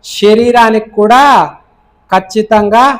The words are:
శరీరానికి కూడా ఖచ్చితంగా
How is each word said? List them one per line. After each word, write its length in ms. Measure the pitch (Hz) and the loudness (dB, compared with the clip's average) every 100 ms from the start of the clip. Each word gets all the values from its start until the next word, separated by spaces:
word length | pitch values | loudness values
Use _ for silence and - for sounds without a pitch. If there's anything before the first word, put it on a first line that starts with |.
శరీరానికి 840 | - - 208 214 240 240 226 220 220 | -16 -4 0 0 0 2 0 0 -6
కూడా 320 | - 214 247 285 233 156 - _ _ _ _ _ | -4 0 2 2 2 -2 -10 _ _ _ _ _
ఖచ్చితంగా 720 | 190 190 214 214 214 208 220 269 | -4 -4 -8 -2 -2 0 0 0